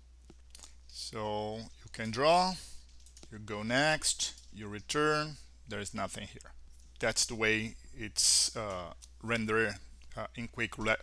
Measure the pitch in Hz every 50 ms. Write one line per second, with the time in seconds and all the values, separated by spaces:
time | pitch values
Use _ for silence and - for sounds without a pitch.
0 | - - - - - - - - - - - - - - - - - - - -
1 | - - - 113 107 107 107 104 107 107 110 110 113 - - - - - - -
2 | 113 110 107 120 139 156 170 180 180 185 185 - - - - - - - - -
3 | - - - - - - 110 104 107 104 107 104 107 113 120 131 147 156 156 151
4 | - - - - - - - - - - - 104 110 101 104 104 104 - - 151
5 | 151 151 151 151 151 156 147 - - - - - - - 107 101 101 - - 107
6 | 98 92 - 107 104 - - - - - - - - - - - - - - -
7 | - 113 110 - - - 123 110 110 110 110 110 110 113 - - - - - -
8 | 110 104 - - - - - - - - - 120 110 104 95 90 87 82 - -
9 | - - - - - 110 117 113 110 107 110 113 113 104 104 - - - - -
10 | - - - 113 110 - - - 117 - - - 113 110 - - 107 110 113 -